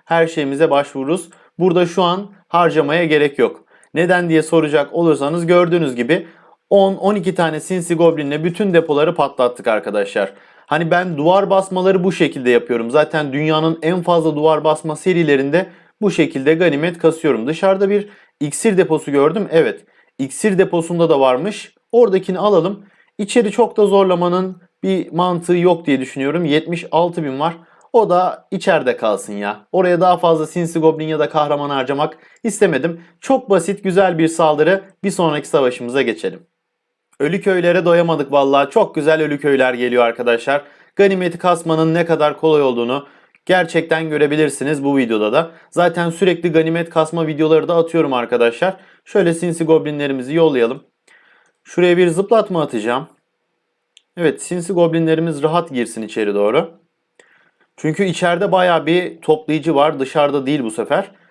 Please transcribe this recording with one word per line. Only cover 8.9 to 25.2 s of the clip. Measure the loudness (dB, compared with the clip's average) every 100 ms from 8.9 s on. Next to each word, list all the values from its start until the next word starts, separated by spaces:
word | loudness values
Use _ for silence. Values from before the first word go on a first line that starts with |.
| 0 0 0
patlattık | -2 0 -2 -2 -2
arkadaşlar. | -2 -2 -4 -4 -2 -4 -6 _ _ -4
Hani | -2 0
ben | 0 -2 -2
duvar | 2 2 2
basmaları | 0 0 -2 0 2
bu | 0
şekilde | 0 0 0 2
yapıyorum. | 2 2 -4 0
Zaten | 0 0 -2 -4
dünyanın | -4 0 0 0 -2
en | -2 -2
fazla | 0 0 0 0
duvar | 0 2
basma | 0 -2 -4 -6
serilerinde | -2 0 2 2 2 0 -2 -12 _ -4
bu | -4
şekilde | 0 -2 0 0
ganimet | 2 2 0 -4 0
kasıyorum. | 0 0 -2 -2 -2
Dışarıda | -2 0 2 0
bir | 0 -4 -18 _ -12
iksir | -10 -2 0 2
deposu | 2 0 0
gördüm. | 2 2 0 0
Evet, | 2 2 -2 _ _ _ -8
iksir | -8 -2 -2 2
deposunda | 0 0 -2 0 2
da | 4
varmış. | 4 2 -2 -8 -16 _ -2
Oradakini | 2 4 2 -2 -2
alalım. | 2 2 2 -6 -14 _ _ -10
İçeri | -2 0 0
çok | 2 0 2
da | 2
zorlamanın | 4 4 2 0 0 -4 -8 _ _
bir | -4 -2 -4
mantığı | -2